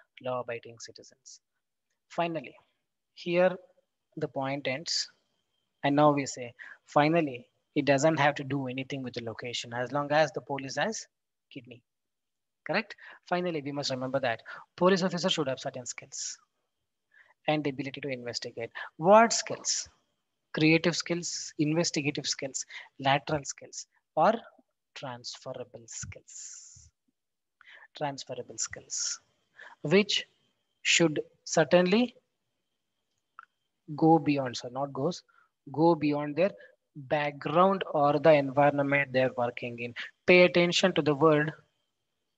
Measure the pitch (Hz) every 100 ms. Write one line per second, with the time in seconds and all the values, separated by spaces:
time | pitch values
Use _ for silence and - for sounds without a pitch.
0 | _ _ 127 127 117 117 117 117 - -
1 | - _ - - _ _ _ _ _ _
2 | _ - 170 160 123 - _ _ _ _
3 | _ - 175 175 185 185 - _ _ _
4 | _ - 151 - 135 139 135 131 170 -
5 | - _ _ _ _ _ _ _ 143 143
6 | 151 143 135 - 120 - - - _ -
7 | 151 170 151 123 - _ _ - 139 139
8 | 156 156 147 143 135 139 131 131 131 139
9 | 127 120 117 107 123 117 123 117 123 143
10 | 143 147 156 151 - 139 135 131 175 226
11 | - _ _ _ _ - 120 117 _ _
12 | _ _ _ _ _ _ - 170 226 -
13 | - - - 180 180 160 135 143 139 131
14 | 131 135 131 113 - - - - 180 190
15 | 185 170 175 170 135 127 135 131 120 -
16 | 135 - - - _ _ _ _ _ _
17 | _ _ _ _ - 151 147 131 135 139
18 | 139 127 120 113 123 117 117 - - -
19 | 160 208 226 - - 120 - - - _
20 | _ _ _ _ _ - 156 165 175 160
21 | - 170 170 - - - 151 160 170 -
22 | 143 147 135 - 135 127 - - - -
23 | 135 139 - 151 139 - - - - _
24 | _ - 170 226 - _ _ _ _ -
25 | 139 123 120 - - 127 117 113 113 -
26 | 107 - - - - - - - - _
27 | _ _ _ _ _ _ _ - - -
28 | 147 139 - 123 120 113 - - - -
29 | - - _ _ _ - - - 147 185
30 | 202 - - _ _ _ _ _ - -
31 | 170 147 - _ - - 156 175 180 202
32 | 247 - _ _ _ _ _ _ _ _
33 | _ _ _ - - _ _ _ - 147
34 | 160 160 143 143 131 117 123 127 143 135
35 | 147 180 - _ _ _ - 139 165 170
36 | 151 147 147 147 190 - - _ _ 156
37 | 131 151 147 143 151 156 190 190 - 156
38 | 143 147 151 151 139 131 143 143 139 143
39 | 139 127 131 123 120 - 123 117 120 120
40 | - _ - 180 180 175 175 170 190 170
41 | 147 143 160 151 151 - _ _ _ _
42 | _ _ _